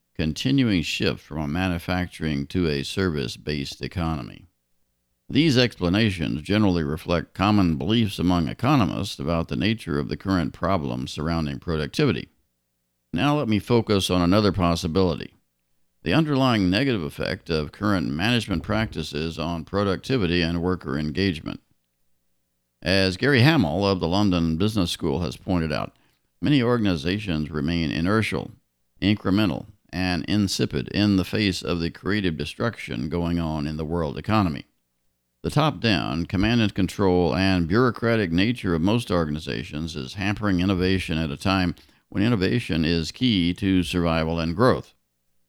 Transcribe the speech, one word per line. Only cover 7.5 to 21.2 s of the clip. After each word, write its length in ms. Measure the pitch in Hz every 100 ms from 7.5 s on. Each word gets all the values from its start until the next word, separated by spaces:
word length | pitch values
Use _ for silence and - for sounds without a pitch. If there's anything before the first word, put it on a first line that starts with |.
| 107 87 73
beliefs 420 | 80 117 107 -
among 300 | 87 90 78
economists 720 | - 139 139 82 50 98 -
about 260 | 69 85 80
the 80 |
nature 460 | 64 98 110 - 73
of 80 | 71
the 80 | 76
current 360 | 85 95 73
problems 600 | - 85 95 69 62 65
surrounding 480 | - 78 82 76 64
productivity. 720 | - 78 71 - 147 67 - _ _ _ _ _ _ _ -
Now 260 | - 139 151
let 80 | 120
me 140 | 104
focus 500 | - 120 110 101 92
on 120 | 90
another 280 | 87 104 104
possibility, 840 | 87 87 85 85 82 92 73 - _ _ _ _ _ _ _
the 120 | 76
underlying 540 | 120 151 135 131 113 92
negative 340 | 98 139 110
effect 460 | 73 - 50 - -
of 240 | 78 73
current 360 | - 107 95 62
management 560 | 73 104 120 104 90
practices 720 | - 107 110 - 76 73 82 78
on 280 | 78 85 78
productivity 720 | 98 101 90 - 135 87 87
and 220 | 82 85
worker 360 | 87 90 71 69
engagement. 640 | 76 87